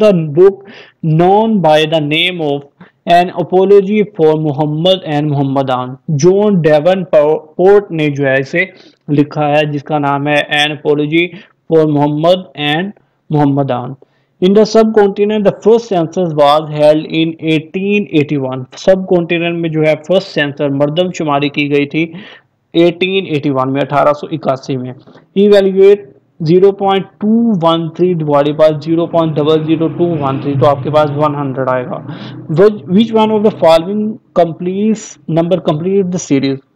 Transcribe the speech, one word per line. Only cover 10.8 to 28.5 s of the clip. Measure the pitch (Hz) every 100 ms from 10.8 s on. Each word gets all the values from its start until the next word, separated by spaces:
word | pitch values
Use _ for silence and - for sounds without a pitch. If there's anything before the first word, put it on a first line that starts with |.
| 151 147 147 165 175 175 - _ -
for | 160 156
Muhammad | 143 147 151 160 185 185 - 147
and | 151 196 - _ _ -
Muhammadan। | 151 143 139 135 123 123 135 _ _ _ -
In | 180 202
the | 214
subcontinent, | 220 220 220 202 196 208 214 196
the | 170
first | 202 226 226
census | 185 160 180 175 151
was | 143 151 151
held | 151 151 156 160 160
in | 165 160 160
eighteen | 156 156 190 196 208 202 151
eighty-one। | 143 147 131 131 127 -
सबकॉन्टिनेंट | - 190 185 180 170 175 170 170
में | 165
जो | 156 156
है | 151 -
फर्स्ट | 185 -
सेंसस, | 165 147 139 147 139
मर्दमशुमारी | 147 156 180 170 160 143 143 147
की | 143
गई | 143 143
थी | 156 170 170 214 - _ _ _
एटीन | 160 170 170 185 190 185 151
एटी | 147
वन | 131 127
में, | 135
अठारह | 139 143 147
सौ | 147 -
इक्यासी | 156 - 131 - 135
में। | 127 120 - - _ 190 208
Evaluate | 202 196 190 196 208 - _ _ -
ज़ीरो | 156 180 196
पॉइंट | 196 196 190 - -
टू | 208 226 233
वन | 196 165 165 160 160
थ्री | 180
divided | 170 151 143 147